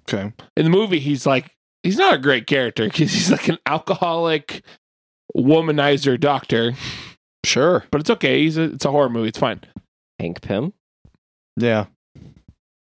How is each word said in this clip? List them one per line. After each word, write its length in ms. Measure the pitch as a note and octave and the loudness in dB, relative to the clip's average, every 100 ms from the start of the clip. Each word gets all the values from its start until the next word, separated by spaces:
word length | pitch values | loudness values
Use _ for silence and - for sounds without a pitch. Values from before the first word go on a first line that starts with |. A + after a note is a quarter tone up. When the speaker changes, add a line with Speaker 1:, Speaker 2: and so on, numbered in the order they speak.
Speaker 1:
Okay. 300 | - G#2 G2+ - - - | -8 -6 -6 -12 -10 -2
Speaker 2:
In 80 | |
the 60 | D#3+ | 2
movie, 280 | F#3 G#3+ E3+ | 2 2 -2
he's 280 | C#3 C#3 C#3+ | -2 -2 0
like, 280 | C3 - _ _ _ | 0 -2 _ _ _
he's 120 | F3 A3 | -4 2
not 180 | F#4+ | 2
a 40 | D3+ | 2
great 300 | C3+ B2+ A2 | 2 0 2
character 400 | C#3 A#2+ - G#2+ | 0 0 -2 -2
'cause 80 | - D3 | 0 0
he's 180 | - F3 | 0 0
like 160 | - - | 0 0
an 100 | E3 - | -4 -2
alcoholic 960 | D#3 - F3+ E3+ E3+ E3 D#3 - - - - _ _ _ _ - - | -4 -2 -2 -2 0 0 -2 -4 -18 -18 -20 _ _ _ _ -8 0
womanizer 840 | B2+ D#3+ D#3+ D3+ C#3+ C#3 C3+ B2 | 4 4 4 2 2 2 2 2
doctor. 560 | C#3+ C3 - A#2 A#2 C3 - - - - _ _ | 2 0 0 0 0 -4 -10 -12 -16 -20 _ _
Speaker 1:
Sure. 400 | - - D#3 F3 - | -2 2 2 2 0
Speaker 2:
But 80 | D3 | -4
it's 100 | D3+ | 0
okay. 300 | G#3+ C#3 C3 | 0 2 2
He's 160 | D#3 D#3+ | 2 0
a, 40 | |
it's 200 | D#3+ C#3+ | -2 -2
a 60 | C#3+ | 0
horror 180 | D3 C3 | 2 2
movie. 180 | A#2 A2 | 0 -4
It's 100 | - | -2
fine. 220 | C3 F#2+ - - _ _ _ - | -4 -4 -14 -20 _ _ _ -8
Speaker 3:
Hank 240 | E2+ F2+ | -8 -8
Pym? 300 | - G2+ D#3+ - _ _ _ _ _ _ _ - | -6 -4 -4 -8 _ _ _ _ _ _ _ -2
Speaker 1:
Yeah. 300 | A#2 G#2+ G2+ _ _ - - - _ _ _ _ _ | 0 0 -2 _ _ -20 -20 -20 _ _ _ _ _